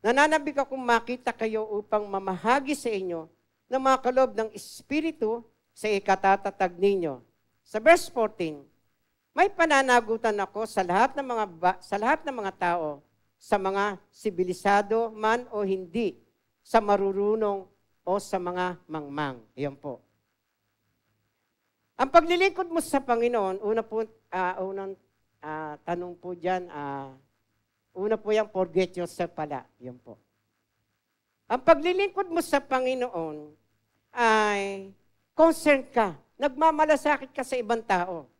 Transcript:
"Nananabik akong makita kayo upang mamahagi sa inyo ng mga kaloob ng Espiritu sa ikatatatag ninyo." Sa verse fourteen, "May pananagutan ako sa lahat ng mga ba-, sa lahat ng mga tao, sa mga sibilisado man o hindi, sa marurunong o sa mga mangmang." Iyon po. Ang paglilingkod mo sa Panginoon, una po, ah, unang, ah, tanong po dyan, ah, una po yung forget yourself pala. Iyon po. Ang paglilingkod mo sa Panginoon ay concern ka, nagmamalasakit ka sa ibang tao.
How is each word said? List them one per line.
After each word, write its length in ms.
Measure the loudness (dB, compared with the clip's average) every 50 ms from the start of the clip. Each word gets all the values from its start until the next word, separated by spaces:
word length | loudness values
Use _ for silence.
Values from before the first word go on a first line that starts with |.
| 2
"Nananabik 560 | 4 6 6 6 6 4 2 0 -2 -2 -2
akong 240 | -4 -4 -6 -6 0
makita 480 | 2 2 2 2 -4 -8 -6 _ -8
kayo 320 | -4 -4 -4 -4 -2 -4 -6
upang 400 | -4 -6 -8 -4 _ -2 -2 -2
mamahagi 720 | -2 -6 -6 -4 -4 -6 -2 2 2 2 2 2 -2 -6
sa 160 | -4 -4 -4
inyo 320 | -4 -4 -4 -6 -6 -8 -10 -12 _ _ _ _ _ _ _ _
ng 80 | -4 0
mga 180 | 2 2 2 4 2
kaloob 320 | 0 4 4 2 2 2
ng 160 | -4 -4 -4
Espiritu 880 | -6 -14 -16 -16 -18 -20 -10 _ -4 -2 -2 -4 -4 -2 -2 -2 -2 -4 -8 _ _ _ _ _
sa 160 | _ -6 -2 0
ikatatatag 880 | 0 0 2 2 0 4 4 2 2 4 0 -8 -2 _ -2 -2 0
ninyo." 480 | 2 2 2 2 2 -2 -4 -6 -8 _ _ _ _ _ _ _ _ _
Sa 160 | _ -8 2
verse 320 | 6 6 6 6 4 -4
fourteen, 480 | -2 -2 -2 -2 -2 -6 -6 -6 -6 -10 -18 _ _ _ _ _ _ _ _ _ _ _ _ _
"May 160 | _ 2 2 2
pananagutan 880 | 4 0 2 4 4 4 6 6 4 4 4 2 -4 0 0 -2 0
ako 320 | 0 -4 -4 -4 -8 -8 -4
sa 160 | -2 -2 0
lahat 320 | 2 4 4 4 4 2
ng 80 | -4 -6
mga 200 | -4 -2 -2 -2 -4 -4
ba-, 240 | 0 0 0 0 0
sa 160 | -6 -6 -4
lahat 240 | -2 0 0 0 0 -2 -8
ng 80 | -8
mga 160 | -6 -8 -8 -6 _
tao, 400 | -2 0 0 0 -2 -6 -8 -10 _ _ _ _ _ _ _ _
sa 160 | -2 -2 0
mga 400 | 0 0 0 0 0 0 -2 -2 -6 _ _
sibilisado 960 | _ -6 -6 -6 -2 -2 -2 -2 -4 -2 2 4 4 4 4 2 0 0 0 -2
man 400 | -4 -2 0 0 0 0 -2 -6
o 160 | -6 -4 -2
hindi, 560 | -2 -2 -4 -4 -6 -4 -2 -2 -2 -4 -8 _ _ _ _ _ _ _ _
sa 240 | _ 2 2 2 4
marurunong 800 | 4 2 2 2 0 0 0 0 0 0 0 0 -2 -4 -4 -8 _ _ _ _ _ _ _ _
o 80 | -2 -2 -2
sa 160 | -2 -4 -4
mga 400 | -4 -4 -4 -2 -2 -2 -4 -4 -8 _
mangmang." 560 | -10 -10 -10 -8 -8 -6 -4 -4 -4 -6 -10 -16 _ _
Iyon 240 | -8 -8 -8 -8 -10
po. 240 | -12 -12 -12 -12 _ _ _ _ _ _ _ _ _ _ _ _ _ _ _ _ _ _ _ _ _ _ _ _ _ _ _ _ _ _ _ _ _ _ _ _ _ _ _
Ang 160 | -2 -2 6
paglilingkod 560 | 6 6 6 6 2 2 2 2 0 -2 -6 -2
mo 160 | -2 -4 -2
sa 160 | 0 -2 -2
Panginoon, 640 | 0 0 0 2 2 0 2 0 0 0 -2 -2 -2
una 160 | -2 -2 -2
po, 240 | -2 -4 -4 -6 -6 -6 _ _ _ _
ah, 320 | -4 -4 -2 -2 -2 -4
unang, 320 | -6 -8 -8 -8 -10 -10 -12 _ _ _ _ _ _ _ _ _
ah, 400 | -12 -10 -10 -8 -8 -10 -12 -12
tanong 320 | _ -6 -6 -6 -6 -10 -12 -14
po 160 | -12 -12 -12
dyan, 320 | -6 -2 -2 -2 -2 -4 -10
ah, 400 | -12 -10 -8 -8 -8 -8 -10 -12 -18 -20 _ _ _ _ _ _ _ _ _ _ _ _ _ _
una 240 | _ -6 -2 -2 -2
po 160 | -2 -2 0
yung 180 | 0 0 0 0
forget 480 | -2 -2 -2 0 2 0 0 0 -2
yourself 380 | -8 -8 -8 -4 -6 -6 -6 _
pala. 320 | -8 -8 -6 -6 -10 -10 _ _
Iyon 220 | _ -16 -16 -16 -16
po. 160 | _ -20 -20 _ _ _ _ _ _ _ _ _ _ _ _ _ _ _ _ _ _ _ _ _ _ _ _ _ _ _
Ang 100 | -4 0
paglilingkod 680 | 6 4 4 6 4 0 0 0 0 -2 -2 -4 -6 -2
mo 80 | -2 -4
sa 220 | -2 0 -2 -2
Panginoon 880 | -2 -2 -4 -2 0 -2 -2 -2 -4 -4 -4 -6 -6 -6 -8 -12 -14 -18 -20 _ _ _ _ _ _ _ _ _ _ _ -2
ay 760 | 2 4 4 4 4 2 0 0 -2 -4 -6 -8 -10 -12 -16 -20 _ _ _ _ _ _ _ _
concern 480 | 4 4 6 4 2 4 4 4 4 2 -2
ka, 240 | 0 0 0 0 -2 -10 _ _ _ _
nagmamalasakit 960 | -4 -4 0 4 4 4 4 4 4 4 4 2 4 0 0 0 -2 -10 _
ka 80 | -10
sa 160 | -6 -4 -4 -6
ibang 240 | -2 -2 -2 -2
tao. 480 | 0 -2 0 0 0 -4 -6 -12 -12 _ _